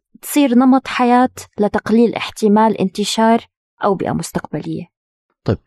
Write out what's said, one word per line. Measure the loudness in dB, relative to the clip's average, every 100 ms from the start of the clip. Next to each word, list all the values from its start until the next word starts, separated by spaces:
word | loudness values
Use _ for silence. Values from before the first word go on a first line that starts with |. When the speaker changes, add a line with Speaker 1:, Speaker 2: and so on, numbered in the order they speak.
| _ _
Speaker 1:
تصير | -4 0 2 4
نمط | 4 2 0
حياة | -2 2 2 0 -4 -14 -4
لتقليل | -4 -2 0 2 2 0
احتمال | -10 -2 2 4 2 0
انتشار | -4 -4 -4 0 2 2 -2 _ _ _
أوبئة | -4 -2 -4
مستقبلية؟ | -6 -6 -10 -8 -10 -10 -12 -12 _ _ _ _ _ -4
Speaker 2:
طيب، | -4